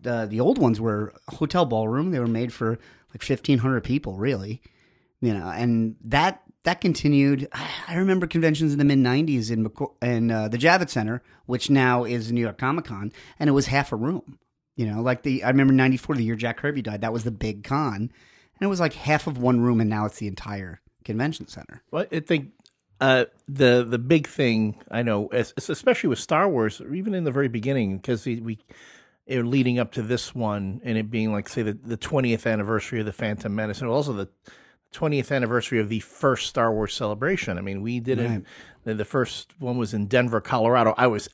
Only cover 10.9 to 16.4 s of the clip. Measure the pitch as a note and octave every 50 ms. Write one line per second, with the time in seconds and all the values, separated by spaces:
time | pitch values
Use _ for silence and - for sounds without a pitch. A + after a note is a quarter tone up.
10.9 | - B2+ A2 G#2+ A#2 B2 - _ _ _ _ - B2 B2 - - C#3+ C#3 C3 B2+
11.9 | B2 B2 B2 A2+ A#2+ A#2+ A2 A2+ A#2+ A#2+ A#2 A2 G2+ - C3 B2+ C#3+ E3+ D#3 -
12.9 | A2+ G2 G2+ G#2+ - - - - - - D3+ D3 C#3 C#3 C3+ - C3 C#3 C#3 -
13.9 | A#2+ G#2+ A2+ C#3+ F#3 F3+ - - - - _ _ _ _ _ _ _ - A#2+ G#2+
14.9 | G#2 A2 A#2 B2+ B2 A#2 - C#3+ C3 C3 - B2 B2+ C#3 C#3 C3+ C3+ C3 C3 C3
15.9 | C3 B2 - - D3+ C3 A2+ A2 A#2 G#2+